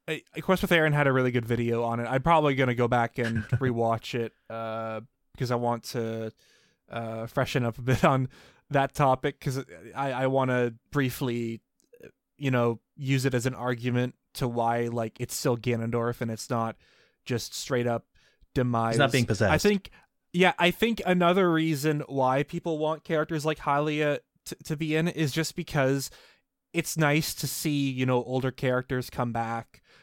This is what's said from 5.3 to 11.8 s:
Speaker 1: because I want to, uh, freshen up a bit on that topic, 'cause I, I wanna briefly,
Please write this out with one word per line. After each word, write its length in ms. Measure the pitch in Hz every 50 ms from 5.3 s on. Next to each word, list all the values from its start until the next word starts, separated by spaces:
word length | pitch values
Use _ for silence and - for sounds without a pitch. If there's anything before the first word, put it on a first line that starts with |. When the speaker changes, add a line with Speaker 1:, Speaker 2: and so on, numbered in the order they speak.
| _
Speaker 1:
because 180 | - 135 117
I 40 | 123
want 280 | 120 120 117 120 117 -
to, 460 | - - 123 113 113 113 113 113 110 - _ _ _ _ _ _ _ _ _ _ _
uh, 380 | - 120 117 113 113 110 113 117
freshen 360 | - 139 127 - - 139 123
up 120 | 117 110 -
a 40 |
bit 220 | 120 127 127 - -
on 240 | 160 139 135 131 127 - - - - _ _ _ _
that 240 | 143 139 135 135 -
topic, 460 | - 151 135 131 123 - 143 143 -
'cause 240 | - 143 127 135 127 - 85 80 90 113 -
I, 160 | 131 143 139 127
I 140 | 120 135 131
wanna 460 | 135 135 131 127 127 123 123 120 113 - _ _
briefly, 680 | - 143 135 127 123 - 139 127 120 120 117 113 113 113 - _ _ _